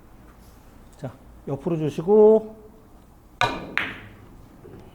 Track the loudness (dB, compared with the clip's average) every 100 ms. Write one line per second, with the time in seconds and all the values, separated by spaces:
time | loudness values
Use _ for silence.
0 | -20 -20 -20 -20 -20 -20 -20 -20 -20 -16
1 | -16 -16 -20 -18 -10 -8 -4 -4 -4 -4
2 | 2 6 8 6 2 -12 -20 -20 -20 -20
3 | -20 -20 -20 -6 -6 -6 -8 -6 -6 -12
4 | -20 -20 -20 -20 -20 -20 -20 -20 -20